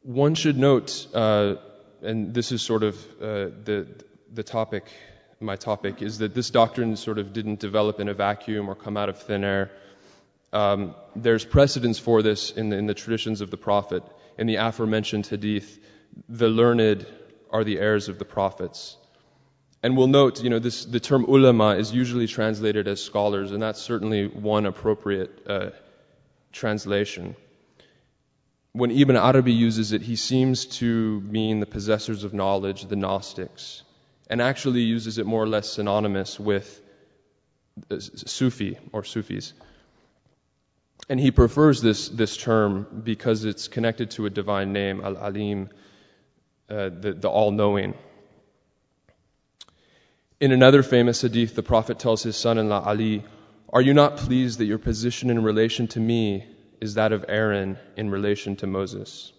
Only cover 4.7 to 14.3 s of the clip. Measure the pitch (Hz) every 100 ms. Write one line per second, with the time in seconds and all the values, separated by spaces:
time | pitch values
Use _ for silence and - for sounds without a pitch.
4.7 | 104 - - - - _ _ 110 98 -
5.7 | 104 101 - 104 110 107 123 117 123 113
6.7 | - 117 107 - 107 98 104 107 104 104
7.7 | 107 107 104 104 101 101 104 - 107 101
8.7 | 95 107 104 101 98 - 101 98 98 98
9.7 | - - - _ _ _ _ _ 104 104
10.7 | 101 95 80 - - 117 113 - 147 139
11.7 | 135 120 110 - 113 107 104 - - 110
12.7 | 101 104 101 - 113 113 107 98 - -
13.7 | 101 98 92 - - -